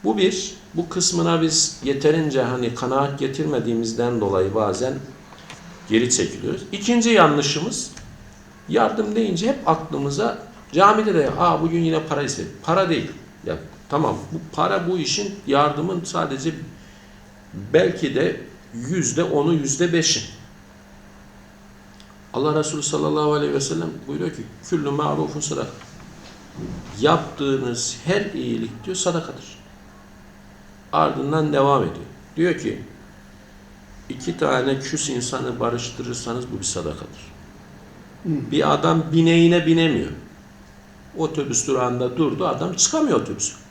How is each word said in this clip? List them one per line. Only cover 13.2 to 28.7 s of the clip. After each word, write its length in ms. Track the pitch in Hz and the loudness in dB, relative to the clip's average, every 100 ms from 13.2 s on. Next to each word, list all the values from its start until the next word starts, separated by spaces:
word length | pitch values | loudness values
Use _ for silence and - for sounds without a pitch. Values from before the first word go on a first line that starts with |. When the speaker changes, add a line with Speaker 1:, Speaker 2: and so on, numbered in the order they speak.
| - - - | -18 -14 -8
Speaker 1:
Ya, 100 | 80 - - - | -8 -8 -20 -4
tamam, 280 | 147 139 82 - | 0 0 -2 -6
bu 240 | 160 170 - | -10 -8 0
para 340 | 170 196 170 | 2 2 0
bu 80 | 185 | -2
işin, 380 | 135 - 202 - - | -2 -2 -4 -8 0
yardımın 560 | 139 147 143 170 180 | 2 4 2 -2 -4
sadece 480 | 165 - 160 131 156 151 - - - - - - - - - - 101 | -4 -4 -4 -4 -4 -6 -14 -16 -20 -20 -20 -20 -20 -20 -18 -14 2
belki 420 | 151 185 180 143 120 | 4 4 0 -2 0
de 260 | 170 - - - - | 0 -2 -12 -20 -16
yüzde 500 | 117 127 180 135 127 | -12 -4 -2 0 0
onu, 300 | 170 151 151 | 0 2 2
yüzde 400 | 165 135 - 175 | 2 0 0 2
beşi. 440 | 170 156 226 - - - - - - - - - - - - - - - - - - - - - 127 | 2 2 0 -4 -14 -20 -20 -20 -20 -20 -20 -20 -20 -20 -20 -20 -20 -20 -20 -20 -20 -20 -20 -8 -2
Allah 220 | 147 151 | 0 2
Resulü 240 | 151 156 | 0 -4
sallallahu 500 | 143 151 151 151 151 | -2 -2 0 2 2
aleyhi 200 | 147 147 | 2 2
ve 80 | 139 | 0
sellem 280 | 139 160 165 139 - | -2 -4 -4 -8 -8
buyuruyor 240 | 147 175 | -4 -4
ki, 100 | - 165 - - | -6 -14 -16 -4
"Küllü 200 | 170 143 | -2 0
ma'rufun 500 | 143 151 147 151 143 | 0 0 0 -2 -4
sadaka." 300 | 147 139 113 - - - - - - - - - - - - 104 | -4 -4 -6 -10 -18 -20 -20 -20 -20 -20 -18 -12 -10 -10 -12 0
Yaptığınız 1000 | 139 165 - - 139 135 123 117 - - 165 | 2 2 0 -4 -2 0 -2 -4 -6 -6 -2
her 160 | 196 | 0
iyilik 640 | 208 - 123 113 113 | 0 -4 -4 -2 -4